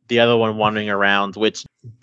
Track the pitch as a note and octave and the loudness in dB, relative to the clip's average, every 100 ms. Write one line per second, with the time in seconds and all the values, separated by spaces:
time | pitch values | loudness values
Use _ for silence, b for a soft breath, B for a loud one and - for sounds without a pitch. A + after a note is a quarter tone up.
0 | _ A#2+ A#2+ A#2 A2+ G#2+ G#2+ G#2+ G#2+ G2+ | _ 2 4 4 2 0 0 0 -4 -2
1 | G2+ G2+ G2+ F#2+ G#2+ - - _ A#2+ A2 | 0 0 -2 -2 -2 -2 -16 _ -20 -10